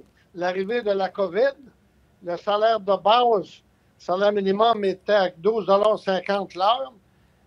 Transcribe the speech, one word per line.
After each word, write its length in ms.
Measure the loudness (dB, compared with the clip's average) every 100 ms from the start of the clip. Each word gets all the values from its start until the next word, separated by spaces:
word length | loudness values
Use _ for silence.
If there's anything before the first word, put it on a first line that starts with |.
| -12 _ _ -6
l'arrivée 480 | -6 -4 -4 -4
de 80 | -2
la 180 | -2 -2
covid, 440 | -4 -4 0 -2 -2 -20 _ _ _ _ _
le 140 | -10 -8
salaire 420 | -2 0 2 0
de 160 | 0 0
base, 680 | 2 4 4 0 -2 -16 _ _ _ _
le 0 |
salaire 340 | -6 0 0
minimum 540 | 0 0 2 2 2 -2
était 280 | -4 0
à 160 | 2 0 -2
douze 300 | -2 -2 2
dollars 320 | 2 2 0
cinquante 560 | -2 -4 -2 -4 -4
l'heure. 400 | -2 0 0 -4 -14 _ _ _ _